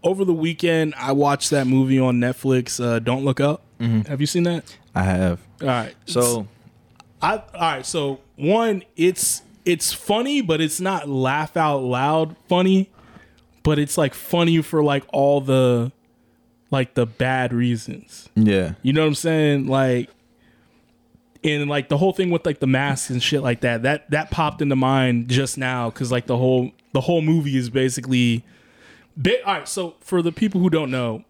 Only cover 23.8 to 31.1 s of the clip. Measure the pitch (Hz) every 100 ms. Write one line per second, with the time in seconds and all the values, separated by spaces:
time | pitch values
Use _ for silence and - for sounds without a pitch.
23.8 | 123 151 - 151 151 - 151 147 147 131
24.8 | 131 135 127 120 120 123 135 - 131 127
25.8 | 120 - 123 123 - 123 127 127 127 _
26.8 | _ 135 131 170 156 165 143 135 123 131
27.8 | 131 123 120 127 120 113 - - _ _
28.8 | - - _ - 143 247 202 180 - -
29.8 | 175 - - 180 165 160 214 190 180 160
30.8 | 139 127 120